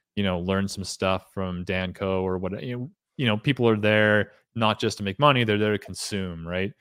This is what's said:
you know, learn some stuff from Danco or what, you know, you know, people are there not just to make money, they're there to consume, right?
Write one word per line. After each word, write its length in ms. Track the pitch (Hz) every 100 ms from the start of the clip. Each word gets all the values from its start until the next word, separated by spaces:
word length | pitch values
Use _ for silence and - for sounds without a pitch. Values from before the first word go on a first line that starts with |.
| _ 104
you 80 |
know, 160 | 98 90
learn 280 | 90 95 98
some 160 | -
stuff 500 | 90 - 95 92 -
from 320 | - 92 90 90
Danco 560 | 92 92 85 98 95
or 160 | 92 92
what, 240 | 92 95
you 160 | 127 123
know, 140 | 131 - _ -
you 80 | 123
know, 120 | 107
people 300 | 147 127 117
are 100 | 107
there 560 | 107 107 107 107 98 _ _
not 260 | 113 110 104
just 200 | 113 -
to 40 |
make 140 | 101 95
money, 260 | 147 127
they're 140 | 110 104
there 140 | 107
to 120 | 104
consume, 640 | - 92 - 101 92 82 82
right? 240 | 90 101 -